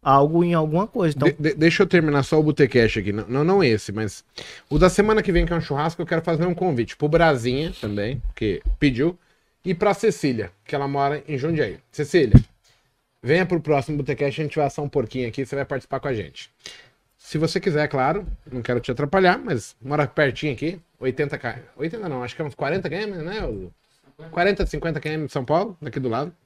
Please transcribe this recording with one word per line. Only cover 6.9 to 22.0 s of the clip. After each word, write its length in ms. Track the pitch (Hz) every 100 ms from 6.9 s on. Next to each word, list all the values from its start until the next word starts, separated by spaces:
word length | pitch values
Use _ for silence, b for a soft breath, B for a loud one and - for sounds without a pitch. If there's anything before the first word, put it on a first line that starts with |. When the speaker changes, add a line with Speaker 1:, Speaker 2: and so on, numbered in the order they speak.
| -
Speaker 2:
pro 100 | 151
Brasinha 640 | 165 170 135 120 127 160 196
também, 420 | 107 101 104 127 - -
que 260 | 110 95 - -
pediu, 400 | 147 117 156 180 _ _ _ _
e 100 | -
pra 200 | 175 208
Cecília, 580 | 196 226 - 147 120 95 _ -
que 100 | 143
ela 140 | 139
mora 340 | 139 139 147 -
em 120 | 143
Jundiaí. 400 | 147 160 117 - _
Cecília, 480 | - 143 180 127 104 - _ _ _ _ _ _ _
venha 240 | 117 165 185
pro 160 | 175
próximo 340 | 151 147 131 147
Botecash, 420 | 135 135 143 127
a 60 |
gente 140 | 151 -
vai 80 | 143
assar 180 | -
um 60 | 147
porquinho 400 | 147 117 127 120
aqui, 160 | 113 131
você 100 | 139
vai 80 |
participar 380 | 135 135 - 135
com 80 | 143
a 40 |
gente. 360 | 120 80 - - _ B B B B _ _
Se 200 | - 156
você 200 | 160 180
quiser, 300 | 196 151 151
claro, 400 | 139 131 180 - - -
não 100 | 123
quero 200 | 113 120
te 100 | -
atrapalhar, 460 | 120 143 196 185 208
mas 380 | 254 135 - _
mora 240 | 131 151 147
pertinho 460 | - 147 - 151
aqui, 260 | 120 147 - _ _
oitenta 380 | 131 127 147 139
K, 200 | 123 117 - _
oitenta 320 | 156 226